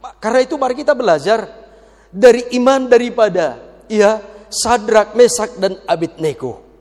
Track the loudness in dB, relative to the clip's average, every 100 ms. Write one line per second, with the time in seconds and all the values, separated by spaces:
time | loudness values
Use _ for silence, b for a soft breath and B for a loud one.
0 | -20 -10 -2 0 0 -2 -4 -4 -2 0
1 | 0 0 0 -2 -4 -18 -20 b b b
2 | b 4 4 4 0 0 2 0 2 0
3 | 0 0 0 0 -4 -6 -18 -20 _ 2
4 | 2 0 -8 -20 -14 -8 -2 -2 2 0
5 | 0 2 2 2 -8 -4 -6 -6 -6 -4
6 | -4 -6 -8 -6 -10 -12 _ _